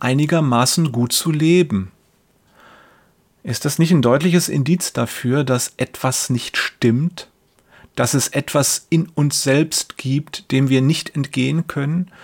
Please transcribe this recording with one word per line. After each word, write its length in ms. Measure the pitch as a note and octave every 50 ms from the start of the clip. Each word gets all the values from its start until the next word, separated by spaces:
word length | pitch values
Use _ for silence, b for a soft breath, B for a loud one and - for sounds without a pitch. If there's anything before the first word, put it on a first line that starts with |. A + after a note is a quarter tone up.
| -
einigermaßen 880 | B2 B2+ C#3 D3+ D3 F3 E3 D#3 C3+ A#2+ A#2 B2 C3 - - E3 D3
gut 220 | A#2 A#2+ A#2+ A#2+ -
zu 180 | - - E3+
leben. 600 | D#3 D3+ D#3 D#3+ E3+ F3+ F3 C#3+ A2 G2 F#2 F#2 - _ _ _ _ _ _ _ _ _ b b b b b b b b b b b b b b b b _ _ _ _ _
Ist 200 | - A#2+ - -
das 140 | D3+ - -
nicht 140 | E3 D#3+ F3+
ein 100 | D#3 B2
deutliches 460 | A#2+ B2 C#3+ D#3 F#3 E3+ F3+ E3 -
Indiz 440 | - D3 C3+ C3+ F3 F3+ - - -
dafür, 520 | - A#2+ A2+ - - - B2 B2+ D3 D3
dass 300 | C3 B2+ B2 - - -
etwas 520 | - C3 - - - - C3 B2+ - - -
nicht 280 | C3 A#2 - - -
stimmt? 720 | - - - - _ - A#2+ A2+ B2+ D3+ F3 - - - - _ _ _ _ _ b b b b b b b _
Dass 200 | - B2 A#2 -
es 120 | C#3 B2 -
etwas 600 | - C#3+ C#3 - - D3 C3+ - - - - _
in 180 | - E3 E3 - -
uns 300 | - D3 D3 - - -
selbst 520 | C#3 C3+ C#3+ D#3+ D#3 - - - - -
gibt, 540 | - - C3 C3+ D3 D3 - - - - _
dem 180 | - C3 C#3 C3
wir 120 | C3+ C3 C3
nicht 320 | C#3 E3 - - - -
entgehen 540 | D3 C3+ - - C3+ B2+ C3+ D3 E3 E3 -
können, 420 | - D3 C#3 C#3+ D#3 F3 F3+ B B B